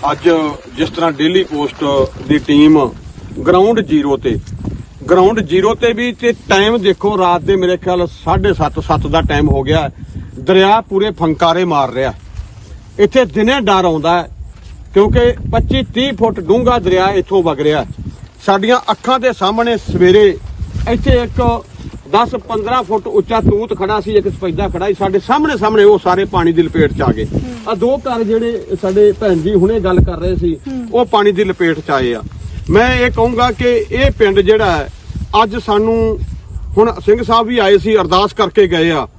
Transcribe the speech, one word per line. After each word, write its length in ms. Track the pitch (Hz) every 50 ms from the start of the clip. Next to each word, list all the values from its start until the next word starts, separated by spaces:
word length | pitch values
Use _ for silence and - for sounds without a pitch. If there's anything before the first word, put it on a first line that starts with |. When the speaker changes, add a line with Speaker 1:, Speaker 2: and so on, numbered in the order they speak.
| - 139
Speaker 1:
ਅੱਜ 180 | 151 143 - 175 165 160 156 151 143 - - - 123 139
ਜਿਸ 120 | 160 -
ਤਰ੍ਹਾਂ 220 | - 170 170 165
ਡੇਲੀ 320 | 151 139 147 160 180 190 185
ਪੋਸਟ 320 | - 156 147 147 135 - - 156 143 139 139 131 131 - - - 135
ਦੀ 100 | 147 147
ਟੀਮ 520 | 120 - 147 143 151 156 156 151 135 117 - - - - - - - - - - 127 151
ਗਰਾਊਂਡ 320 | 180 185 190 214 233 220
ਜ਼ੀਰੋ 380 | 208 135 156 151 139 143 139 131
ਤੇ, 220 | - 131 110 101 - - - - - - - - - - - - - 127
ਗਰਾਊਂਡ 300 | 170 185 180 196 226 220
ਜ਼ੀਰੋ 360 | 196 147 160 185 190 214 233
ਤੇ 180 | - - 233 233
ਵੀ 180 | 214 240 247
ਤੇ 200 | 220 - 240 240
ਟਾਈਮ 460 | 226 - - - 214 190 196 214 233 240
ਦੇਖੋ, 400 | 185 196 180 - - 202 208 190
ਰਾਤ 240 | 185 175 175 175
ਦੇ 140 | 165 - 196
ਮੇਰੇ 220 | 190 180 175 185 175
ਖਿਆਲ 300 | 180 185 185 180 175 170 - - -
ਸਾਢੇ 280 | - 190 190 190 208 180
ਸੱਤ, 260 | - - 147 - -
ਸੱਤ 280 | - - 160 - - 143
ਦਾ 140 | 147 165
ਟਾਈਮ 280 | 160 - 151 - 147 151
ਹੋ 140 | 143 139 135
ਗਿਆ। 260 | 139 156 160 151 131 - - - - - - - - - -
ਦਰਿਆ 420 | - - 190 190 190 196 208 226
ਪੂਰੇ 300 | 226 - 202 196 202 214
ਫੰਕਾਰੇ 540 | 180 151 170 160 156 - 170 165 165 175 185
ਮਾਰ 260 | 180 160 143 135 123
ਰਿਹਾ। 220 | 117 127 135 127 101 - - - - - - - - - - - - - - - - -
ਇੱਥੇ 260 | 202 202 - 262 254
ਦਿਨੇ 340 | 180 131 214 214 226 269 277
ਡਰ 260 | 226 190 196 190 180
ਆਉਂਦਾ 360 | 175 160 156 143 165 170 175
ਹੈ 80 | 160 143 - - - - - - - - - - - - -
ਕਿਉਂਕਿ 400 | 196 202 226 - 254 240 240 247 - - -
ਪੱਚੀ 320 | - 226 - - - 214 208
ਤੀਹ 300 | - - 214 254 277 254
ਫੁੱਟ 260 | 175 220 226 196 190
ਡੂੰਘਾ 400 | 180 156 196 233 247 240 247 240
ਦਰਿਆ 280 | 175 185 185 185 185 196
ਇੱਥੋਂ 360 | 202 190 - - 190 190 175
ਵਗ 180 | 165 147 131
ਰਿਹਾ। 240 | 151 151 151 147 120 - - - - - - - - - - - -
ਸਾਡੀਆਂ 340 | - 196 196 196 220 247 247 - -
ਅੱਖਾਂ 280 | 214 - - - 262 262
ਦੇ 140 | 226 254 240
ਸਾਹਮਣੇ 440 | - 190 190 214 226 233 233 233 202
ਸਵੇਰੇ 600 | - - - - 180 180 180 208 208 196 170 - - - - - - - - - - -
ਇੱਥੇ 200 | 233 240 - 269
ਇੱਕ 520 | 254 240 240 226 - - 247 240 233 226 - - - - - - - - - 135
ਦਸ 180 | 147 208 240 -
ਪੰਦਰਾਂ 540 | - 226 - - 233 214 208 214 247 254 226
ਫੁੱਟ 240 | 170 214 214 185 233
ਉੱਚਾ 320 | - 208 185 - 226 220
ਤੂਤ 400 | 214 - 208 202 226 - 214 -
ਖੜਾ 220 | 196 190 214 214
ਸੀ, 100 | 175 196
ਇੱਕ 180 | 214 208 185 196
ਸਫੈਦਾ 400 | 180 - 190 180 165 160 202 190
ਖੜਾ 180 | - 175 180 208
ਸੀ, 60 | 196
ਸਾਡੇ 260 | - 202 196 185 202
ਸਾਹਮਣੇ, 380 | - - 254 302 302 311 285 208
ਸਾਹਮਣੇ 260 | 202 214 220 214 202
ਉਹ 160 | 208 208 185 -
ਸਾਰੇ 220 | 185 180 185 196
ਪਾਣੀ 260 | 190 - 185 170 170
ਦੀ 100 | 165 160
ਲਪੇਟ 320 | 165 156 - 175 160 143 -
'ਚ 80 | -
ਆ 100 | 147 131
ਗਏ। 140 | - - -
Speaker 2:
ਹੂੰ। 160 | 139 - - - 247 247 233 220 208
Speaker 1:
ਆ 40 | 226
ਦੋ 240 | 185 196 240 269 277
ਘਰ 260 | - 269 247 233 226
ਜਿਹੜੇ 420 | 202 226 220 233 233 233 208 - - 190 175
ਸਾਡੇ 300 | - 190 190 202 208 208
ਭੈਣ 240 | 196 - 226 202 185
ਜੀ 180 | 170 156 185 214
ਹੁਣੇ 260 | 185 170 202 226 226
ਗੱਲ 200 | 180 190 180 175
ਕਰ 180 | - - 175 165
ਰਹੇ 180 | 170 180 185
ਸੀ, 200 | - 180 175 160
Speaker 2:
ਹੂੰ। 320 | - - 277 269 254 240 226 220
Speaker 1:
ਉਹ 120 | 233 247
ਪਾਣੀ 260 | - - 214 208 208
ਦੀ 120 | 202 175 208
ਲਪੇਟ 360 | 190 185 - 180 165 160 151
'ਚ 120 | 151 -
ਆਏ 220 | 147 135 127 120 120
ਆ। 80 | 110 - - - - - - - - - -
ਮੈਂ 260 | 160 202 233 254 254
ਇਹ 160 | 247 247 247
ਕਹੂੰਗਾ 400 | - 226 226 240 247 226 247 254
ਕਿ 340 | 233 - 254 240 240 226 208 -
ਇਹ 200 | 208 240 269 277
ਪਿੰਡ 280 | - - 220 196 190 196
ਜਿਹੜਾ 320 | 196 185 214 214 220 196
ਹੈ, 180 | 170 151 139 - - - - - - - - - - 208 226
ਅੱਜ 140 | 214 202 247
ਸਾਨੂੰ 600 | - - 208 208 220 226 226 226 226 220 214 - - - - - - - - - - - - 196
ਹੁਣ 160 | 220 233 - 190 -
ਸਿੰਘ 180 | 196 214 240 233
ਸਾਹਿਬ 240 | 185 226 226 233 220
ਵੀ 100 | 247 240
ਆਏ 200 | 202 190 202 196
ਸੀ, 180 | 147 214 220
ਅਰਦਾਸ 380 | 208 180 156 175 185 202 - -
ਕਰਕੇ 340 | - 208 190 - - 202 180
ਗਏ 240 | 170 170 160 170
ਆ। 160 | 165 147 123 110 _